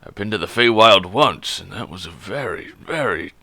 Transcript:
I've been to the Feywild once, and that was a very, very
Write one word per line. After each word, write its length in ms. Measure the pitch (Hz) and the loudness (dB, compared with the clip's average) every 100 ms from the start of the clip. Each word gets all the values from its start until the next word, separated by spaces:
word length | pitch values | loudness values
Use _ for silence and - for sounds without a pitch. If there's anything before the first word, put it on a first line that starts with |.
I've 100 | - | -20
been 160 | - 101 | -12 -6
to 80 | 107 | -6
the 80 | 85 | -6
Feywild 600 | - 120 113 113 101 90 | 0 2 6 8 8 4
once, 540 | 104 143 90 - - | 0 0 0 -10 -12
and 120 | 92 | -12
that 160 | 98 120 | -14 -14
was 160 | 90 85 | -14 -16
a 40 | |
very, 600 | 85 - 120 127 - - | -18 -12 -10 -8 -10 -12
very 640 | - - 160 135 82 - _ | -20 -10 -6 -4 -4 -8 _